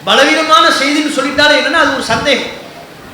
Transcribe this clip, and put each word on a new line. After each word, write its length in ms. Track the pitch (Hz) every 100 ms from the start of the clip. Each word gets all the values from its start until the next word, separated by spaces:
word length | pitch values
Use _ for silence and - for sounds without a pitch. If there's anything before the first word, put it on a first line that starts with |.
பலவீனமான 640 | 185 233 294 320 320 320 330
செய்தின்னு 440 | 277 277 294 302 254
சொல்லிட்டாலே 400 | 277 285 294 285
என்னன்னா, 140 | 285
அது 220 | 330 285
ஒரு 80 | 262
சந்தேகம். 440 | 226 226 - - - - - - - - -